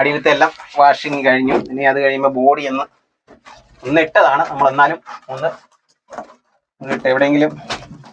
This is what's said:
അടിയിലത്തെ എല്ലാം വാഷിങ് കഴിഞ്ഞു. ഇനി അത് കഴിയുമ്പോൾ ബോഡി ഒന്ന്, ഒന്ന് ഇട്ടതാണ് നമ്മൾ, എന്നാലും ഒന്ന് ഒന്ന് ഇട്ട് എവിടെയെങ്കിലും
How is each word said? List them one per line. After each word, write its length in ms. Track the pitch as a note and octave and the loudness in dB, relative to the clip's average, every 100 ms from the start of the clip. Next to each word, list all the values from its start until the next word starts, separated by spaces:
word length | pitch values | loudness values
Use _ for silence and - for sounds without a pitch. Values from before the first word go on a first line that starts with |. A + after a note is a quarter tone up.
അടിയിലത്തെ 300 | C#3 D3 D3+ C#3+ | -2 0 0 2
എല്ലാം 140 | D#3+ - - C#3+ | 0 -2 -6 2
വാഷിങ് 400 | C#3+ C3+ D3+ C#3+ C3+ | 4 4 -2 -2 2
കഴിഞ്ഞു. 280 | C3 C3 A#2+ B2 | 2 2 -2 -4
ഇനി 140 | C3 C#3 | -2 0
അത് 60 | C#3 | 2
കഴിയുമ്പോൾ 280 | C#3 C3+ C#3 B2+ | 0 0 -2 2
ബോഡി 260 | C3+ C#3+ C#3 | 2 2 -2
ഒന്ന്, 140 | C3+ D3 _ _ _ _ - - - _ _ B2+ | -6 -8 _ _ _ _ -20 -20 -20 _ _ -2
ഒന്ന് 140 | D#3+ D#3+ | 0 2
ഇട്ടതാണ് 360 | G#3 D#3 C#3 - | 2 2 2 -2
നമ്മൾ, 160 | C#3 C#3 | 0 0
എന്നാലും 280 | C#3 D3 E3+ - - - | 2 0 -2 -12 -18 -14
ഒന്ന് 160 | C3 D#3+ - _ _ _ _ _ - - _ _ _ _ - | -8 -6 -8 _ _ _ _ _ -18 -18 _ _ _ _ -16
ഒന്ന് 120 | C3+ B2 | -10 -4
ഇട്ട് 120 | C3 | 0
എവിടെയെങ്കിലും 380 | C3 C#3 D3 D3+ - - - - - - | 2 2 2 0 -4 -12 -14 -14 -20 -20